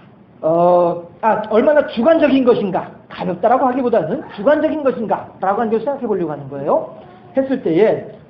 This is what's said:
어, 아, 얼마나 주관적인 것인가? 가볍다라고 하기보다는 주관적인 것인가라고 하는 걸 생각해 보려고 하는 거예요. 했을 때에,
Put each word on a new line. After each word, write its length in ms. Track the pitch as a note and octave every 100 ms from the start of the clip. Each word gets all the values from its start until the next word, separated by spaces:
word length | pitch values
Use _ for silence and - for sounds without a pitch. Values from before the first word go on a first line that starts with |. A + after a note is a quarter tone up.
| - - - -
어, 640 | D#3 E3 F3 F3 F3 E3+ - -
아, 200 | A3+ G#3 -
얼마나 380 | G#3+ D4 D4+ C#4
주관적인 560 | - A#3+ E4 D4 C4+
것인가? 480 | B3+ G#3+ G3+ E3+ - - -
가볍다라고 560 | - F3+ F3 - C4 C4+
하기보다는 560 | B3+ A#3+ A3 D#3 B3 - -
주관적인 480 | G#3 D4+ D4+ D4+
것인가라고 760 | C#4 A3 G#3+ F3+ - - F#3+ G3+
하는 100 | A#3
걸 80 | A3
생각해 260 | - C4+ A#3+
보려고 260 | G3 E3
하는 160 | C#3+ C#3
거예요. 460 | C#3+ C#3+ C#4+ - - - - - -
했을 260 | C4+ B3+
때에, 420 | F#3+ D#3+ G#3+ D#3 - - -